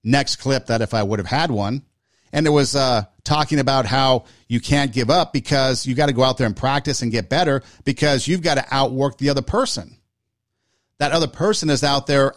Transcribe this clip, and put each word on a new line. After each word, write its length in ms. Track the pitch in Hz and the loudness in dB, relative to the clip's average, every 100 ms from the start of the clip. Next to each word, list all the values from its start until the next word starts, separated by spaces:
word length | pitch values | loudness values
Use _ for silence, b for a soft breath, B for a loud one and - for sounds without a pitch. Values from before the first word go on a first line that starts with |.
next 340 | 113 139 135 - | 2 0 0 -4
clip 300 | 135 131 - | -2 -2 0
that 160 | 113 | -2
if 100 | 110 | 0
I 120 | 110 | -2
would 160 | 101 107 | -2 -4
have 80 | 87 | -2
had 220 | 143 165 | -2 -2
one. 320 | 107 101 135 - _ _ _ _ | -2 -2 -6 -10 _ _ _ _
And 140 | 147 156 | -2 2
it 40 | |
was, 240 | 147 131 | 2 2
uh, 300 | 139 131 117 101 _ | 0 2 0 -2 _
talking 340 | - 151 147 151 | -4 -2 0 0
about 280 | 135 135 113 | 2 0 0
how 380 | 127 135 127 b b b | 2 2 2 b b b
you 140 | 117 | -4
can't 320 | - 143 139 | 0 0 0
give 180 | 117 117 | -2 2
up 220 | 170 160 | 2 2
because 520 | 147 - 139 131 127 | -2 0 0 2 0
you 120 | 131 127 | -2 0
gotta 160 | 147 | 0
go 100 | 123 | 2
out 160 | 131 127 | 2 2
there 80 | 120 | -2
and 100 | - | -2
practice 460 | 131 143 147 135 | -2 -2 -4 -4
and 80 | 120 | -2
get 180 | 113 98 | -2 -2
better 340 | 147 170 135 B B | 0 2 0 B B
because 440 | - 135 151 135 135 | -6 0 0 0 0
you've 140 | 180 | -2
gotta 220 | 165 139 - | 0 -2 0
outwork 480 | 135 135 131 139 - | 0 0 0 -2 0
the 120 | 139 | -2
other 120 | 139 | 0
person. 540 | - 220 269 - 85 - _ _ _ _ _ _ _ _ _ _ | -2 -2 -2 -6 -10 -20 _ _ _ _ _ _ _ _ _ _
That 120 | 143 | -2
other 160 | 165 151 | 0 -2
person 420 | - 190 214 160 | -2 -2 0 0
is 140 | 135 | 0
out 240 | 147 139 139 | 2 0 0
there 260 | 139 135 | 2 2